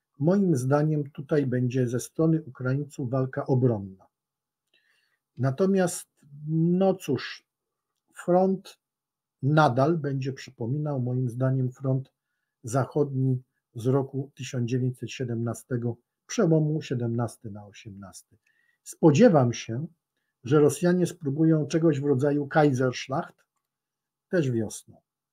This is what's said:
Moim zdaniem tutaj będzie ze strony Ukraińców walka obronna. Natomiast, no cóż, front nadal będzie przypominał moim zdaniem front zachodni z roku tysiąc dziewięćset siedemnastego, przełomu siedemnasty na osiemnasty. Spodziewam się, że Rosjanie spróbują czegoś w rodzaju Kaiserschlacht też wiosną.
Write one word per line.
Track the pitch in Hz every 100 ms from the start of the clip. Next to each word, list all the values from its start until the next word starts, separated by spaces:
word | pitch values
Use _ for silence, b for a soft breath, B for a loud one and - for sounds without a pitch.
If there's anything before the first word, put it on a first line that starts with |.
| _ -
Moim | 147 196 190 135
zdaniem | 131 147 151 151 139
tutaj | - 135 156 135
będzie | 127 123 127 123
ze | 120
strony | - - 160 160
Ukraińców | 156 127 127 135 139 - 127
walka | 135 131 143 143
obronna. | 127 123 107 98 95 _ _ _ _ _ _ _ _ _ _ _ _ _ -
Natomiast, | 131 131 190 196 175 - - _ _ 143 151
no | 160 165 180 190 190
cóż, | - 123 - - _ _ _ _ _ _ _
front | - - 180 190 190 - - _ _ _ _ _ _
nadal | 131 151 147 120 139 170
będzie | 143 135 135
przypominał | 131 - - 117 147 151 139
moim | 123 127 127
zdaniem | 120 131 131 127
front | 127 135 131 135 _ _ _ _ _
zachodni | 117 131 123 156 143 131 131 127 - _ _ 123
z | 117
roku | 135 131 135 139 -
tysiąc | 127 127 120
dziewięćset | 127 127 127 113
siedemnastego, | - 120 117 117 113 - 123 120 117 _ _ -
przełomu | - 180 160 151 156
siedemnasty | - 123 117 117 113 - 113
na | 101 104
osiemnasty. | - 113 98 98 - - _ _ _ _ _
Spodziewam | - - 170 143 240 160 120
się, | 117 - 117 165 _ _ _ _ _
że | 117 151
Rosjanie | 147 143 175 180 170
spróbują | - 139 139 160 156 135
czegoś | 165 165 135
w | 143
rodzaju | 131 143 147 139
Kaiserschlacht | 160 147 127 131 123 - 139 - - _ _ _ _ _ _ _ _ _
też | 185 135
wiosną. | 113 107 - - - _ _ _